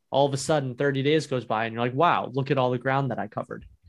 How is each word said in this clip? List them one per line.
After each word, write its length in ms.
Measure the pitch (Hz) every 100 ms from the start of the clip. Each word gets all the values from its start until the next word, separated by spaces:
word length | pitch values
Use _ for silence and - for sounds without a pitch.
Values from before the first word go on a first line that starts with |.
| _
all 160 | 135 143
of 60 | 135
a 20 |
sudden 380 | - 151 131 120
thirty 260 | 143 135
days 240 | 139 156 151
goes 200 | 131 110
by 200 | 110 113
and 80 |
you're 100 | 113
like, 120 | 123 127
"Wow, 340 | 170 101 104
look 200 | 131 131
at 80 | 131
all 100 | 127
the 80 | 127
ground 320 | 135 135 135
that 80 | 104
I 100 | 104
covered," 380 | 120 107 113 - -